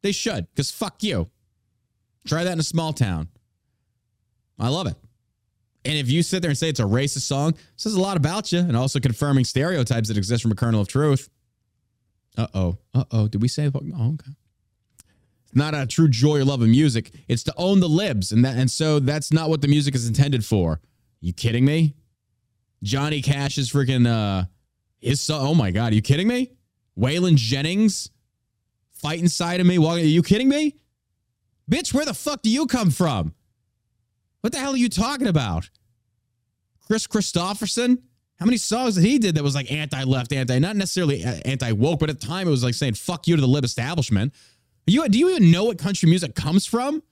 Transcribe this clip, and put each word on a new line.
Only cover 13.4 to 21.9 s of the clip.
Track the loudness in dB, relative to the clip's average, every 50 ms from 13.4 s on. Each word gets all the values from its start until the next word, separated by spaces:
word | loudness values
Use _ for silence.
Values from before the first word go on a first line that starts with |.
we | -2 -2
say, | -2 -2 -4 -2 -4
oh, | -4 -8 -8 -6 -4 -4 -4 -4
okay. | -6 -10 -16 -20 _ _ _ _ _ _ _ _ _ _ _ _ _ -20 _ _ _ _ _ _ _ _
It's | _ 0
not | 0 0 0 -2
a | -4 -4
true | -2 2 4 4
joy | 4 4 4 4 2 4 4
or | 2
love | 2 2 4
of | 4 6
music. | 6 6 6 4 2 0 -6 -6 -16 -20 -6
It's | -4 -4 -4 -4
to | -8 -6
own | -2 0 4 4 4
the | 4 4
libs. | 2 0 0 0 -2 -2 -2 0
And | 2 2 4
that, | 4 2
and | 0 0 0
so | 0 0 0 0 2 2
that's | 2 0 -2 -2 -2 0 0
not | 0 2 0
what | -2 0
the | 2
music | 2 2 2 2 0 -2
is | -2 -2
intended | 0 2 2 2 2 2 -2 0
for. | 0 0 2 2 0 -2 -4 _ _ _ _ _ _ _ _
You | -8 -8 -8
kidding | -4 -4 -2 0 2 2
me? | 2 4 2 2 0